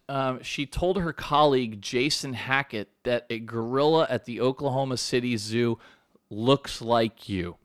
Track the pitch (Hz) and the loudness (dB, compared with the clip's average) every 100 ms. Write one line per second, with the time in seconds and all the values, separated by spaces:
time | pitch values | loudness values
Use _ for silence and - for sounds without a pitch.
0 | - 139 131 127 - - 147 - 175 190 | -6 -2 -2 -4 -6 -6 -6 -2 0 0
1 | 170 - - 147 151 131 120 107 98 123 | -4 -6 0 4 6 6 2 -4 -4 0
2 | 139 - 139 117 - 135 139 110 98 _ | 0 0 -4 -6 0 0 0 -6 -8 _
3 | 123 120 - 117 113 117 113 131 151 160 | -2 -2 -2 -8 -6 -6 -2 2 4 4
4 | 135 123 - 113 123 135 139 127 135 123 | 2 -2 -4 -2 -2 0 -2 -2 -2 -4
5 | - 127 123 117 104 113 120 117 - - | -2 0 0 -2 -2 0 0 0 -8 -20
6 | _ _ - 104 117 139 - - 113 117 | _ _ -14 -2 2 2 0 -8 0 2
7 | 117 - - 98 87 82 | 2 -2 -8 -6 -6 -10